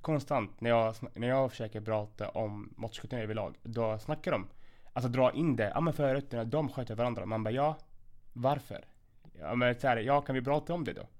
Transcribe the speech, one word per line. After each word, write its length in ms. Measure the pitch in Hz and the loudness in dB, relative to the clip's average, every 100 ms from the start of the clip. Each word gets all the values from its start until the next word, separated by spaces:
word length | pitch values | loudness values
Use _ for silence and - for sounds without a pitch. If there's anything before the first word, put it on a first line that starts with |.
konstant, 600 | - 151 139 139 101 - | 0 -2 2 0 0 -4
när 100 | 117 | 4
jag 220 | 117 113 | 4 4
sn-, 160 | 110 120 | 0 -10
när 140 | - 120 | -4 2
jag 220 | 131 131 | 2 2
försöker 300 | - 110 107 | 0 -6 -6
prata 480 | 107 107 104 - 101 | 0 0 -2 -6 -6
om 460 | - 107 104 - - | -2 -2 -4 -10 -8
matchkulturen 460 | 110 - 110 127 | -8 -8 -6 -4
överlag, 320 | 110 110 95 - | -2 -2 -4 -8
då 360 | - 113 113 107 | -6 0 0 0
snackar 320 | 107 151 - | -4 -4 0
de, 160 | 127 98 - - - - | 0 -2 -12 -18 -16 -8
alltså, 160 | - 123 | -2 0
dra 220 | 123 127 | 6 6
in 240 | 131 165 120 | 6 2 4
det. 160 | 104 | 2
"Ja, 60 | - | 2
men 120 | 165 | 0
förorterna, 520 | 147 143 135 139 120 | 2 2 2 0 -4
de 240 | 113 147 143 | 0 0 0
sköter 260 | - 120 | -2 -6
varandra." 320 | 110 120 107 95 | 0 0 0 -2
Man 180 | 110 | 0
bara, 60 | 110 | 0
"Ja, 280 | 123 147 156 - - - - - | 2 2 0 -10 -18 -18 -18 -14
varför?" 520 | 120 127 143 - - - - - - - - | 0 2 2 -2 -12 -14 -20 -20 -20 -20 -10
Ja, 140 | 76 | -2
men 200 | 120 123 | 2 4
så 140 | 120 135 | 4 2
här, 80 | 117 | 2
"Ja, 240 | 113 143 | 4 2
kan 140 | 139 | 2
vi 80 | 131 | -2
prata 320 | 127 147 143 | 2 0 0
om 100 | 175 | -4
det 80 | 120 | -4
då? 100 | - - - | -6 -12 -18